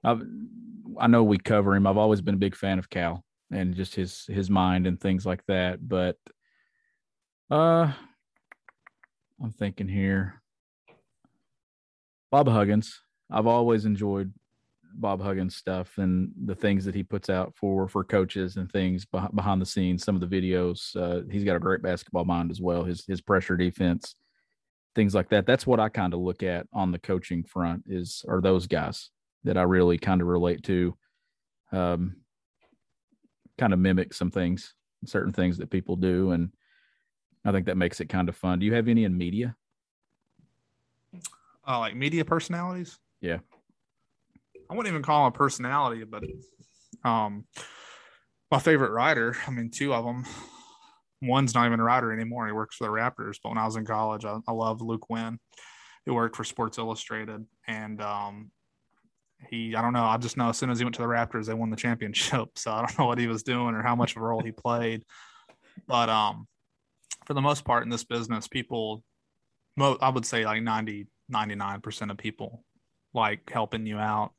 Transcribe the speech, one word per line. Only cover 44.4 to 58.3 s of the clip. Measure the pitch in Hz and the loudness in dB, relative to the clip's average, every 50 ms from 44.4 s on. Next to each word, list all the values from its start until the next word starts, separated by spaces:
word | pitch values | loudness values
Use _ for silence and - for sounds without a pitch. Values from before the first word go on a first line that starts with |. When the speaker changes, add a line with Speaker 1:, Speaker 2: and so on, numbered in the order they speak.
| _ _ _ - - _ | _ _ _ -20 -18 _
Speaker 2:
I | 175 | -8
wouldn't | 214 233 208 175 | -6 -4 -4 -4
even | 156 139 | -4 0
call | 139 151 147 143 | 2 4 4 4
him | 127 120 | 4 4
a | |
personality, | - 143 139 - - 123 123 135 147 143 123 117 113 110 | 4 2 2 2 -2 -6 -2 0 0 0 0 -2 -6 -10
but, | 110 113 107 - - - - - _ _ _ - _ _ _ _ _ - - _ | -12 -12 -12 -10 -10 -12 -14 -18 _ _ _ -20 _ _ _ _ _ -20 -4 _
um, | 123 113 113 107 104 101 104 107 _ _ - - - - - - - - - - - _ _ _ _ _ _ _ _ | 2 2 2 0 -2 -4 -10 -14 _ _ -18 -18 -18 -20 -20 -20 -20 -20 -20 -20 -20 _ _ _ _ _ _ _ _
my | - 135 | 0 2
favorite | - 170 160 143 135 104 | 4 4 4 4 4 0
writer, | 107 113 123 151 160 127 113 117 120 - - | 0 0 2 2 2 2 0 -2 -4 -6 -8
I | - | -8
mean, | 131 120 117 113 | -6 -6 -6 -8
two | 117 - 139 143 131 | -6 -4 -2 0 0
of | 117 117 | -2 -2
'em. | 120 120 123 127 - - - - - - - - - - _ _ _ _ _ _ _ _ _ - | -4 -6 -8 -10 -12 -12 -16 -18 -20 -20 -20 -20 -20 -20 _ _ _ _ _ _ _ _ _ -2
One's | 123 127 135 139 123 113 | 2 4 4 4 4 4
not | 127 120 | 4 4
even | 120 117 113 | 4 4 2
a | 113 | 2
writer | 117 123 127 120 113 110 | 2 2 2 2 0 -4
anymore. | 110 113 113 117 123 113 | -4 -6 -6 -6 -6 -6
He | 107 107 | -6 -4
works | 110 110 107 - | -6 -6 -8 -8
for | - 117 | -8 -6
the | 107 107 | -4 -2
Raptors. | 110 117 123 127 - 110 107 104 - _ | -2 -2 -2 -4 -6 -12 -12 -12 -10 _
But | 113 | -6
when | 117 113 | -2 -2
I | 110 | -2
was | 110 110 | -2 -2
in | 113 110 | -6 -6
college, | 107 113 107 110 110 107 107 110 | -4 -2 -2 -2 -2 -4 -6 -6
I, | 107 104 110 113 | -8 -8 -8 -6
I | - 117 | -6 -4
loved | 113 113 113 110 113 | -2 -2 -2 -2 -4
Luke | 120 113 113 113 - _ | -4 -6 -6 -6 -6 _
Wynn, | 117 113 113 113 117 117 _ _ _ - - - - - - - - _ _ | -6 -6 -6 -8 -10 -12 _ _ _ -20 -20 -20 -20 -20 -20 -20 -20 _ _
who | - 131 | -4 -2
worked | 120 117 113 113 | 0 0 -2 -2
for | - 113 | -6 -10
Sports | - - - 117 110 - - | -10 -4 -4 -4 -4 -4 -6
Illustrated. | 117 113 110 110 - - 113 110 110 110 110 107 110 _ _ _ _ | -6 -6 -6 -8 -10 -10 -10 -10 -10 -10 -12 -14 -14 _ _ _ _
And, | - 113 110 107 107 107 104 107 | -10 -10 -10 -8 -10 -10 -8 -6
um, | 104 104 101 101 101 | -6 -6 -6 -6 -8